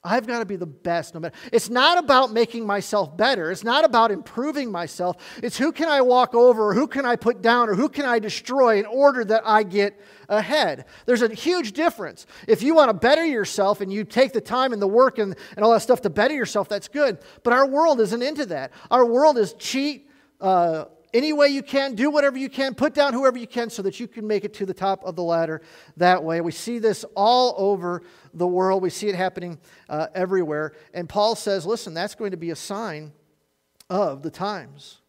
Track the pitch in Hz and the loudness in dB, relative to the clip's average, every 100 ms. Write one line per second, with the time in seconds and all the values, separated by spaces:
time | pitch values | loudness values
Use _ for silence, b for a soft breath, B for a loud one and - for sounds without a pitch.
0 | 170 233 220 240 208 190 170 131 175 170 | -2 -2 -2 -6 -6 -8 -10 -10 -4 -4
1 | 151 165 165 B 240 226 - 240 285 359 | -4 -12 -12 B -2 -2 0 2 4 4
2 | 302 262 254 226 226 233 214 202 - 208 | 4 4 4 2 0 -2 -4 -4 -2 -2
3 | 160 165 226 247 160 180 226 254 320 233 | -2 0 0 0 -4 -6 -2 2 4 4
4 | 226 202 - - 277 294 254 180 170 - | 2 0 -8 -8 -6 -4 -6 -6 -8 -6
5 | 180 175 B B 240 - 277 - 320 285 | -6 -6 B B -8 -2 -2 -2 0 2
6 | 254 247 247 233 247 220 208 196 302 269 | 4 4 4 6 6 6 2 2 0 -2
7 | 262 233 220 214 226 240 233 190 285 - | -2 0 0 0 2 2 2 0 -2 -2
8 | 277 233 208 - - 262 247 214 214 247 | -2 -2 -2 -10 -6 2 4 4 0 4
9 | 285 254 208 220 220 214 208 196 202 202 | 4 4 0 0 4 2 2 0 -2 -4
10 | B B B 214 185 302 208 135 131 B | B B B -2 0 0 0 -4 -12 B
11 | - 240 233 220 302 359 240 202 330 - | -2 0 0 -2 -2 -2 -2 -2 -2 -2
12 | 170 95 - B B 226 240 320 269 196 | -14 -14 -20 B B 0 4 4 4 4
13 | 233 311 330 254 196 - 196 208 190 196 | 2 2 2 -2 -4 0 0 0 -4 -6
14 | 208 233 269 233 - 240 262 220 202 214 | -4 0 2 0 -4 -2 -2 0 0 4
15 | 262 240 202 185 B - 214 226 - 247 | 4 2 -6 -6 B 0 4 4 4 0
16 | 202 147 233 294 240 214 196 202 - 285 | 0 0 0 0 -4 -4 -4 -6 -6 -2
17 | 285 190 B B 240 247 277 277 330 262 | -2 -2 B B 0 4 4 4 4 4
18 | 214 233 254 302 247 156 131 B B 240 | 2 0 -4 -6 -6 -6 -10 B B 4
19 | 240 233 311 254 196 - - 262 277 269 | 4 6 6 4 0 -4 -8 -4 -4 -6
20 | _ b b _ 190 185 175 160 151 _ | _ b b _ 0 2 2 -2 -8 _
21 | _ 233 302 302 285 277 277 277 277 214 | _ -2 -2 2 2 2 -4 -2 -2 0
22 | 277 294 277 262 262 - 269 226 285 294 | 0 2 0 0 -8 -4 -6 -2 -2 2
23 | 285 247 269 247 233 247 233 - 190 190 | 0 2 0 0 -8 -8 -8 -6 -8 -8
24 | 233 - 214 208 202 208 190 185 190 190 | -14 -12 -4 -4 -4 -10 -10 -4 -4 -4
25 | - 170 170 165 165 160 B B B - | -6 -8 -2 -2 -2 -6 B B B 0
26 | 180 180 160 165 170 156 - 240 220 196 | 2 4 0 -4 -4 -8 -8 -2 -2 -2
27 | - - 208 247 247 214 196 196 175 175 | -8 0 2 4 2 0 -2 -2 -4 -8
28 | B B B 165 180 180 185 190 185 - | B B B -6 -2 0 0 0 -2 -4
29 | 208 185 185 185 175 160 b b b 151 | -6 -4 -4 -6 -14 -14 b b b -8
30 | 160 190 180 190 165 151 156 b b - | -6 -6 -2 -2 -2 -4 -6 b b -12
31 | 170 202 214 220 - 196 165 226 - 160 | -6 0 0 0 -4 -4 -4 -8 -8 -8
32 | 196 - 208 175 170 151 - 202 220 151 | -8 -8 -10 -8 -10 -10 -10 -10 -10 -12
33 | 156 147 _ _ _ _ _ _ _ 185 | -16 _ _ _ _ _ _ _ _ -2
34 | 185 135 151 - 190 202 135 143 - - | -2 -4 -12 -8 -8 -8 -14 -20 -20 -20